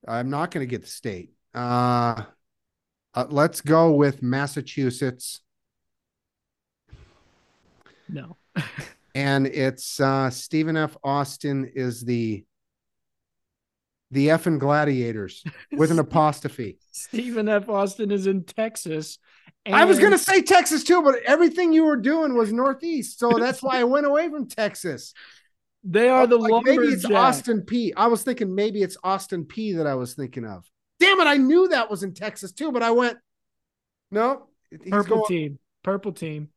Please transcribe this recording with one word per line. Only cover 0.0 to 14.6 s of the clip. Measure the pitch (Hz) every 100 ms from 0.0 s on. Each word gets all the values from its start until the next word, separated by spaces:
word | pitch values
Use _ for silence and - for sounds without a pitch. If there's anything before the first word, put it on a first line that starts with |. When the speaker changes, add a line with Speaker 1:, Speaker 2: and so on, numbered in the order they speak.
| -
Speaker 1:
I'm | 117 123
not | 143 175
gonna | 175 131
get | 120
the | -
state. | - 127 95 90 _ _
Uh, | 120 120 123 123 120 120 113 107 _ _ _ _ _ _ _ _
uh, | - 127
let's | 147 156 165
go | 143 160 165
with | 147 143 139
Massachusetts. | 123 131 143 143 - - 135 127 135 123 - - _ _ _ _ _ _ _ _ _ _ _ _ _ _ _ - - _ _ _ _ _ _ _ _ _ _
Speaker 2:
No. | 156 135 170 _ -
<laughs> | 123 - - _ _
Speaker 1:
And | 131 139 139 135
it's, | 147 135 131 - -
uh, | 135 135 135
Stephen | 123 - 156 156
F. | 160 156 -
Austin | 139 139 139 - 147 139 131
is | 135 127 113
the, | 120 120 113 104 - _ _ _ _ _ _ _ _ _ _ _ _ _ _ _ _
the | 131 143
effing | 160 175
Gladiators | 156